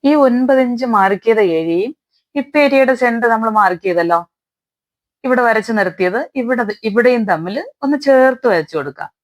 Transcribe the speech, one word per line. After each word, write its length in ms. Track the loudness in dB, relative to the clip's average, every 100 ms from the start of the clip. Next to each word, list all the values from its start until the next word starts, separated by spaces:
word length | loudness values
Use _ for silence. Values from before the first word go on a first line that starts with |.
| 2
ഈ 40 | 4 4
ഒൻപത് 340 | 2 2 2 2
ഇഞ്ച് 200 | -2 0 2
മാർക്ക് 300 | 2 0 0
ചെയ്ത 140 | 2 2 0
ഏരിയയും 340 | -2 -2 -4 -10 _ _ _ -8
ഇപ്പൊ 180 | -2 0
ഏരിയയുടെ 320 | 2 2 2 0
സെന്റർ 260 | 0 0 0
നമ്മൾ 140 | 0 0 2
മാർക്ക് 260 | 0 0 -2
ചെയ്തല്ലോ, 340 | -2 0 -2 -4 _ _ _ _ _ _ _ _ _ -2
ഇവിടെ 160 | 0 0
വരച്ച് 240 | -2 -2 -2
നിർത്തിയത്, 400 | -4 -2 -4 -2 -6 -6
ഇവിടെ, 240 | -4 -4 -4 -6 -4
ഇവിടെയും 340 | 0 2 0 -2
തമ്മിൽ 260 | -4 -4 -8 -10 _
ഒന്ന് 120 | -4 -2 2
ചേർത്ത് 400 | 4 4 2 -2
വരച്ചു 240 | -2 -2 -8
കൊടുക്കാം. 320 | -8 -10 -14 _